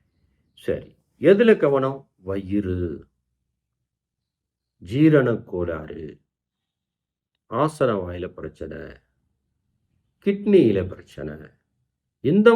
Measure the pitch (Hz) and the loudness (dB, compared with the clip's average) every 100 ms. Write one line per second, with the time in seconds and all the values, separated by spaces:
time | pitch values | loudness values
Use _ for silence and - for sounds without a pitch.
0 | _ _ _ _ _ _ - 73 - _ | _ _ _ _ _ _ -8 -8 -10 _
1 | _ _ 147 202 233 208 147 139 131 135 | _ _ 4 6 6 4 2 0 -2 -6
2 | - _ 92 98 92 101 92 90 85 71 | -14 _ -10 -8 -4 -4 -2 -4 -6 -10
3 | - _ _ _ _ _ _ _ _ _ | -16 _ _ _ _ _ _ _ _ _
4 | _ _ _ _ _ _ _ _ 90 127 | _ _ _ _ _ _ _ _ -8 2
5 | 156 151 120 107 - 90 85 78 73 - | 4 4 4 -2 -6 -6 -6 -8 -12 -16
6 | 76 - _ _ _ _ _ _ _ _ | -16 -18 _ _ _ _ _ _ _ _
7 | _ _ _ _ _ 117 151 - 127 101 | _ _ _ _ _ -4 -4 -2 -2 -2
8 | 90 87 90 - 78 - 78 78 - - | -6 -10 -12 -12 -16 -14 -14 -14 -16 -20
9 | _ _ _ _ _ _ _ _ _ _ | _ _ _ _ _ _ _ _ _ _
10 | _ _ 202 202 208 196 120 98 92 - | _ _ -6 -4 2 4 4 2 -4 -10
11 | - - 76 78 73 _ _ _ _ _ | -18 -16 -14 -14 -20 _ _ _ _ _
12 | _ _ 135 190 220 | _ _ 0 4 4